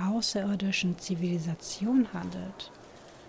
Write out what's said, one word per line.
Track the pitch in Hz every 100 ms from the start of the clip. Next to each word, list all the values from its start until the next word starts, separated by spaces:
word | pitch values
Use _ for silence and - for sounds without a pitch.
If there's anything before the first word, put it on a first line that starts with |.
| 185
außerirdischen | 226 220 208 202 202 196 - 180 175
Zivilisation | - 170 180 175 165 160 - - 214 262 220
handelt. | 175 180 180 185 - - - - - - -